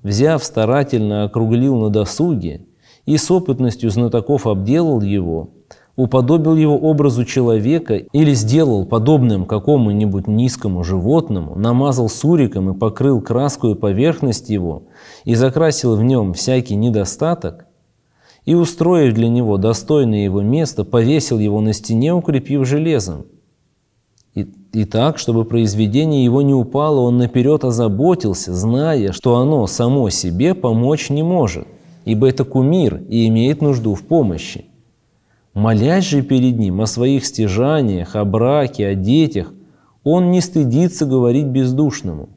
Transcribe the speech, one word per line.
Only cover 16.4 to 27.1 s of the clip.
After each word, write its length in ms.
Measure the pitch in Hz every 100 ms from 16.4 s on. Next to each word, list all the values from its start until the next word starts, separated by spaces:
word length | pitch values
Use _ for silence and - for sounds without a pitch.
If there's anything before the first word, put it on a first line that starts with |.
| - 127 123 104
недостаток, 880 | 120 107 95 - 156 170 87 - - _ _ _ _ _ _ _ -
и, 80 |
устроив 640 | 170 170 - 165 175 135 110
для 120 | 117
него 300 | 120 113 101
достойное 680 | 107 110 98 151 120 104
его 200 | 101 98
место, 400 | 104 147 156 -
повесил 560 | 95 120 113 156 - 117
его 220 | 107 104
на 120 | 107
стене, 400 | 104 - 113 143
укрепив 540 | 175 170 135 127 143 127
железом. 580 | 147 160 143 92 76 - _ _ _ _ _ _ _ _ _ _ -
И, 100 | 95 - -
и 120 | 110 104
так, 320 | 110 139 151
чтобы 280 | - 117 110
произведение 800 | 117 110 101 107 123 160 147
его 200 | 123 131
не 100 | 139
упало, 460 | 135 107 135 151 143
он 180 | 123